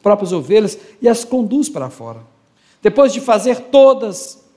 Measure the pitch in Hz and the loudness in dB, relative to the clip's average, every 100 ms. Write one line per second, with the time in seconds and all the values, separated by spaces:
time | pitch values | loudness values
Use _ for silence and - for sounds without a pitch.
0 | 202 208 190 175 131 214 208 - - _ | 0 0 0 -6 0 0 0 -6 -18 _
1 | 240 233 - 254 214 262 277 165 131 - | -2 0 -2 -6 -2 -2 -4 -6 -12 -12
2 | 117 113 113 _ _ _ _ _ 208 214 | -18 -18 -20 _ _ _ _ _ -2 2
3 | 277 233 - 214 220 247 - 277 269 262 | 2 2 -2 0 0 -4 0 4 6 4
4 | 220 180 - - _ | -4 -10 -16 -20 _